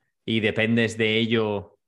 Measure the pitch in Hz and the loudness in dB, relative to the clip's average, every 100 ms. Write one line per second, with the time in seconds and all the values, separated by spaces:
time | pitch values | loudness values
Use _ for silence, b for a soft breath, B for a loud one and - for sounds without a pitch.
0 | _ _ - 113 104 104 113 117 113 110 | _ _ -4 0 0 0 0 2 0 0
1 | 110 110 113 113 107 104 95 _ | 0 0 0 0 0 -4 -8 _